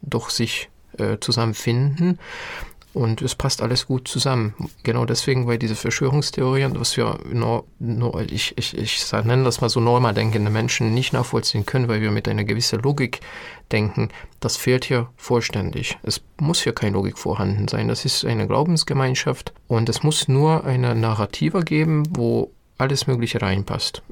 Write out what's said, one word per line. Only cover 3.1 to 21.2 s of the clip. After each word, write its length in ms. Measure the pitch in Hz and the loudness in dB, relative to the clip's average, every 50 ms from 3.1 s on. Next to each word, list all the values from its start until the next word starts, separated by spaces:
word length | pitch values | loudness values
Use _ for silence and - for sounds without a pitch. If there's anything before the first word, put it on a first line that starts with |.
| 113 - | 0 0
es 140 | - 127 - | -2 -4 -2
passt 260 | - - 135 - - | -2 -2 -2 0 0
alles 240 | 110 113 127 123 - | 0 0 0 0 0
gut 220 | - 131 127 - - | 0 -2 -2 -2 -4
zusammen. 480 | - 131 113 139 127 120 110 104 104 - - - - - | -2 0 0 2 2 2 0 0 -2 -6 -8 -10 -10 -4
Genau 240 | - 127 113 123 120 | -2 0 0 2 2
deswegen, 400 | 120 123 - - - 131 127 123 | 2 0 0 0 0 0 2 2
weil 140 | 120 117 117 | 2 0 0
diese 160 | 123 110 110 | 0 -2 -2
Verschwörungstheorien, 1040 | - - 113 - - 139 131 139 147 143 - - - 127 131 131 135 139 131 127 - | -2 -2 -2 -2 0 0 2 2 2 0 0 -2 0 0 2 2 2 2 0 0 -2
was 180 | 117 - - - | -2 -2 0 0
wir 220 | 117 110 - - - - | 0 0 -2 -4 -6 -4
nor-, 340 | 85 120 113 113 117 113 - - - - | -2 0 2 2 0 0 -2 -6 -10 -6
nor-, 440 | - 117 110 113 120 117 - 82 | -4 -2 0 0 0 0 0 -2
ich, 360 | 110 - - - - - - - | -4 -2 -2 -2 -4 -2 -4 -4
ich, 180 | - - - | -4 -4 -4
ich 280 | - 104 110 - - - | -4 -2 -2 -2 -2 -2
sa-, 180 | - - 107 | -2 -2 0
nenne 220 | 107 117 123 131 135 | 2 2 4 4 4
das 180 | 123 113 - | 2 2 0
mal 80 | 127 113 | 0 0
so 100 | - 120 | 2 2
normal 360 | 113 117 120 123 127 117 101 | 4 4 4 4 4 4 2
denkende 340 | 117 110 110 110 110 104 104 | 2 2 2 2 2 2 2
Menschen 460 | 104 110 113 120 - - 117 110 110 | 2 2 0 0 0 0 0 2 2
nicht 180 | 123 131 - - | 2 0 0 0
nachvollziehen 520 | 123 123 - - 113 - - - 110 101 | 0 0 0 -2 -2 0 0 0 -2 -2
können, 240 | - - 131 123 117 | 0 0 0 2 2
weil 120 | 113 107 | 0 0
wir 80 | 110 110 | 0 0
mit 180 | 101 101 - 107 | 0 0 0 0
einer 180 | 104 104 104 | 0 0 0
gewissen 340 | 107 110 113 120 - - 107 | 0 0 0 0 0 0 0
Logik 400 | 120 139 143 143 131 117 - - - - - - - - - - - - | 2 0 2 0 0 -2 -4 -8 -10 -14 -16 -14 -14 -16 -16 -18 -6 -2
denken, 380 | - 110 104 104 - - 160 - - - - - - - | 0 0 0 0 0 0 -2 -2 -4 -10 -16 -18 -10 -6
das 180 | - 113 - - | -4 -4 -4 0
fehlt 280 | - 127 127 127 - | 2 2 2 2 2
hier 240 | - 139 120 120 123 - | 0 0 0 0 -2 -8
vollständig. 800 | - - - 123 120 117 - - 104 95 95 - - 120 - - - | -12 -2 0 2 2 2 0 -2 -2 -2 -2 -4 -4 -6 -6 -8 -6
Es 200 | - - - - - - - - | -4 -4 -4 -4 -6 -12 -6 -2
muss 240 | 147 151 175 - - | 0 0 0 2 0
hier 100 | 135 113 | 0 0
keine 200 | - 113 104 101 | 0 0 0 0
Logik 260 | 98 98 95 95 - | 0 0 -2 -4 -4
vorhanden 480 | - - 95 98 101 98 104 104 104 - | -4 -4 -2 0 0 0 0 0 0 0
sein. 200 | - 107 110 113 | -2 -2 0 0
Das 160 | 117 - - | -2 -2 -2
ist 220 | 127 - - - | -2 -2 -2 0
eine 220 | - 117 110 104 101 | 0 0 0 0 0
Glaubensgemeinschaft 1080 | 104 107 - 175 170 156 - - 139 135 135 131 131 - - 147 127 - - - - - - - | 2 2 2 4 2 2 2 0 0 2 2 2 0 0 0 -2 -4 -4 -6 -12 -16 -16 -4 0
und 220 | 123 110 113 117 | 0 2 2 2
es 120 | 110 - | 0 2
muss 260 | - 151 151 - - - | 2 2 2 2 2 2
nur 360 | 131 135 147 156 160 160 - | 4 4 6 4 4 2 2
eine 320 | 143 131 127 123 120 117 | 0 0 2 2 2 2
Narrative 640 | 113 113 113 110 104 | 2 2 2 2 0